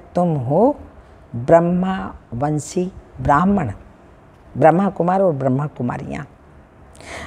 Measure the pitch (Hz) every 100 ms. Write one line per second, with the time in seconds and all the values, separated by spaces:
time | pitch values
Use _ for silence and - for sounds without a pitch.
0 | - 175 175 151 120 160 254 285 - -
1 | - - - 117 135 165 170 180 185 190
2 | 190 - - 117 147 151 - 180 180 -
3 | - - 131 143 190 196 120 - - -
4 | - - - - - 120 156 165 202 -
5 | 170 190 190 135 135 131 147 - 123 135
6 | 131 139 135 - - - - - - -
7 | - -